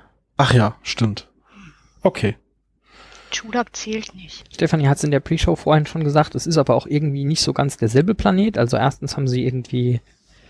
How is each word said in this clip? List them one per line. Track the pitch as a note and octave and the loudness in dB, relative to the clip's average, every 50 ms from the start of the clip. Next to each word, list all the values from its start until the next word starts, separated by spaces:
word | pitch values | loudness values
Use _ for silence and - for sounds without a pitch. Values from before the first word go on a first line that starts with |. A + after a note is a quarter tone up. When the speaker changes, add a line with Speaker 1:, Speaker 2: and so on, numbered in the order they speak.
| _ _ _ _ _ _ _ - | _ _ _ _ _ _ _ 0
Speaker 1:
Ach | C3 A#2 A#2+ | 2 4 4
ja, | A#2+ G#2+ G2+ - _ - | 4 4 2 -2 _ -10
stimmt. | - - - A2+ G#2+ G2+ - - _ _ _ _ _ _ - - - - _ _ _ _ _ - | -8 -4 -2 -2 -2 -2 -4 -12 _ _ _ _ _ _ -20 -20 -20 -20 _ _ _ _ _ -2
Okay. | F#3 - - - G2+ - - _ _ _ _ _ _ _ _ _ _ _ - - - - - - - | -2 0 0 -4 -4 -4 -4 _ _ _ _ _ _ _ _ _ _ _ -20 -20 -20 -20 -20 -16 -12
Speaker 2:
Chulak | - - - A3 G#3+ A#3+ A3+ - - | -12 -10 -10 -6 -4 -4 -4 -6 -8
zählt | - - G#3+ G#3+ A3 G#3+ - - | -14 -10 -8 -8 -8 -10 -12 -16
nicht. | F#3 F3+ - - - - - - | -20 -20 -20 -20 -20 -20 -12 -6
Speaker 3:
Stefanie | - - D#3+ - D#3 C#3+ C#3 | -2 0 2 2 2 4 4
hat's | C#3+ - - | 2 2 0
in | D3 | 0
der | C#3+ C#3 | 0 0
Pre-Show | - - E3 D#3+ - E3+ D#3+ | 0 0 -2 0 2 0 0
vorhin | - - C#3+ D#3 D#3 D3+ | 0 2 4 4 4 4
schon | - - E3 D#3 | 2 -4 -4 -2
gesagt, | C#3+ C#3+ D3+ D3+ - - | 0 2 2 2 0 -2
es | B2+ - | -6 -4
ist | E3 D#3+ D#3 | 0 2 2
aber | C3+ - A#2+ | 2 2 2
auch | A#2 - | 0 0
irgendwie | - C#3+ D3 D3+ D3 C#3 C#3 C#3 | 0 -2 -2 -2 -2 -2 -2 -2
nicht | C#3+ D#3+ - - | -2 -2 0 -2
so | F3+ - | -2 0
ganz | - C#3+ C#3+ - | 0 -2 -2 -2
derselbe | - A#2+ A2 A2+ C3 E3 G3 G#3+ | -2 -2 2 2 2 2 2 0
Planet. | - - G#3 F#3 F#3 G3+ A3+ G#3 A#2+ | 0 2 2 2 2 2 0 0 0
Also | A#2+ A#2+ B2+ | 0 0 0
erstens | - A#2 C#3+ - - - C#3 - | 0 0 0 -2 -4 -8 -8 -6
haben | - C#3 C3 | -4 -2 -2
sie | B2 B2+ B2+ | 0 0 -2
irgendwie | B2+ B2+ B2+ A#2+ - C3 B2 B2 B2 B2 A#2 - _ _ _ _ _ _ _ _ _ | -2 -2 -4 -6 -4 -4 -2 0 0 0 -2 -4 _ _ _ _ _ _ _ _ _